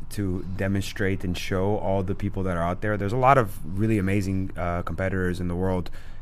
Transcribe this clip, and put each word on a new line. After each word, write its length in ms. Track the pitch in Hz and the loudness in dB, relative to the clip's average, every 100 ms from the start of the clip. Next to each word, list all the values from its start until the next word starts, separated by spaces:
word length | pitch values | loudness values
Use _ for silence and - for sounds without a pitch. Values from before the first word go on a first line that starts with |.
| - | -6
to 380 | - 98 90 90 95 | -2 -2 -2 -4 -2
demonstrate 680 | 95 98 92 - 95 95 | 0 0 -2 -2 0 0
and 140 | 90 85 | 0 -2
show 400 | - 95 98 107 | 0 0 2 0
all 240 | 95 98 | 2 0
the 140 | 95 95 | 0 -2
people 260 | 101 95 | -2 0
that 160 | 95 87 | 0 0
are 60 | |
out 180 | 85 90 | 0 0
there. 160 | 107 107 | -2 0
There's 160 | 101 | 0
a 40 | 120 | 4
lot 200 | 127 139 | 6 6
of 220 | 104 - - 95 | 4 -2 -6 0
really 220 | 110 110 | 2 2
amazing, 500 | 95 101 95 95 95 - | 2 2 0 -2 -2 -4
uh, 240 | 87 87 | -2 -2
competitors 580 | 87 82 95 95 90 87 | -4 -2 -2 0 0 -2
in 100 | 87 | -2
the 60 | 87 | 0
world, 360 | 95 92 87 - - - | 0 0 -2 -6 -8 -8